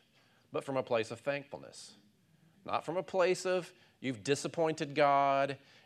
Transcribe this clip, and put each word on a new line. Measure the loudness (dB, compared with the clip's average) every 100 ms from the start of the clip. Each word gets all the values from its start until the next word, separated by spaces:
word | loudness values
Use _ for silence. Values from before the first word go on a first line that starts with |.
| _ _ _ _ _
but | -8
from | -2 -4
a |
place | 0 0 0
of | -4
thankfulness. | -4 -6 -8 -14 -14 -18 -20 -20 _ _ _ _ _ _ -4
Not | -4 -2
from | -4
a |
place | -2 2 4 2 0
of | -2 -4 -12 -20 _
you've | -8 -4
disappointed | -2 -2 -2 0 0 0 -4 2
God, | 4 6 4 2 0 -4 -14 -20